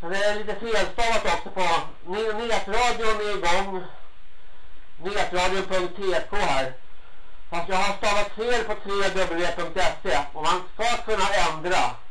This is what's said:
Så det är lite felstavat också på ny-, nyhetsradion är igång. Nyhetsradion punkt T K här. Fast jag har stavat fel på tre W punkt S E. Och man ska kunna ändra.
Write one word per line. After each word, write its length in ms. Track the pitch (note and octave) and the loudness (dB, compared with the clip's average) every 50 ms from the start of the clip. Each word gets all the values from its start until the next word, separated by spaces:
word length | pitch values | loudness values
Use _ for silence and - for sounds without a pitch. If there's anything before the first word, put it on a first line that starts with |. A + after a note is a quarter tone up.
Så 80 | - E3+ | -4 -2
det 160 | F#3 G3 G3+ | -2 0 2
är 100 | G#3 G#3 | 2 2
lite 200 | G#3 G#3+ G#3 G3+ | 0 -2 -2 -4
felstavat 680 | G3 A3 A#3 A3 F#3+ F#3+ - - - A#3 A3+ A3+ G#3 - | -4 -4 -2 0 0 0 0 0 0 0 2 2 2 2
också 260 | - - - - G#3 | 2 0 0 -2 -4
på 160 | - F#3+ F#3 F3 - E3 D#3+ - - - - | -2 0 0 2 2 0 0 -2 -6 -6 -6
ny-, 260 | E3+ F3+ G#3 A3 A3 G#3+ | -4 -4 -2 -2 -2 -2
nyhetsradion 880 | G#3+ A#3 A#3 A3 G3 G3 G3 G3 G3+ F#3+ F#3 - - A3+ G#3 G#3+ G#3+ | -2 -2 0 0 0 0 2 2 2 4 4 2 2 2 2 2 2
är 160 | G#3 G#3 G#3 | 0 -2 -2
igång. 480 | F#3+ - - F3 F#3 G3 G3 F#3+ F#3 F3 - - - - - - - - - - - - - - - - - - - - - - - E3 | -2 2 2 4 4 2 0 -2 -4 -4 -4 -4 -4 -6 -6 -6 -6 -6 -6 -4 -4 -4 -4 -4 -4 -4 -4 -4 -4 -4 -4 -4 -4 -4
Nyhetsradion 600 | F#3 G3+ G3+ F#3+ - F3 F3+ F3+ F3+ F#3 F#3+ F3+ | -2 0 0 0 0 0 0 0 2 0 0 -2
punkt 340 | - F#3+ F#3 F3 F3 - | 0 0 0 0 0 -2
T 60 | - G3+ F#3+ F3 D#3+ - - | -2 0 0 0 0 0 2
K 60 | - | 2
här. 360 | G#3 F#3+ F3 - C3+ C3+ B2+ - - - - - - - - - - - - - - - - | 2 4 4 2 2 0 -2 -4 -4 -4 -4 -4 -4 -4 -4 -4 -4 -4 -4 -4 -4 -4 -2
Fast 180 | - E3+ E3+ F#3 | -2 -2 -2 0
jag 80 | F#3+ | 2
har 200 | F#3 F3+ G3 G3 | 2 2 2 0
stavat 360 | - - G#3+ G3+ G#3 G3 - - | 0 2 2 4 4 2 2 0
fel 320 | - A3 A#3+ A#3+ A#3 G#3+ | -4 0 2 2 2 2
på 100 | - G#3 | 0 -2
tre 340 | - - G3 G3 G3 G3 F#3+ F3 F#3+ F#3+ | -4 -2 -2 0 2 2 2 2 2 0
W 280 | F3 E3+ E3+ F3+ F3 - | 0 0 0 0 0 0
punkt 200 | - F3 - - | 0 -4 -2 0
S 200 | F#3 F#3 - - - - | 4 4 4 2 2 -2
E. 140 | G3 D#3+ D3+ - - - | 0 2 2 0 0 -4
Och 100 | D3+ D3+ | -2 0
man 200 | D#3 E3 F3+ F3+ - - | 2 2 2 0 -4 -4
ska 220 | - G#3+ A#3+ A#3 | 0 0 0 0
kunna 320 | - - - A3 G#3 F#3+ G3+ G3+ G3+ - - | 0 0 0 0 2 2 2 4 4 2 2
ändra. 480 | D#3+ D#3 D#3 F3+ F#3 D#3 B2+ - - - - - | 2 -2 -2 0 2 2 2 0 -2 -4 -8 -8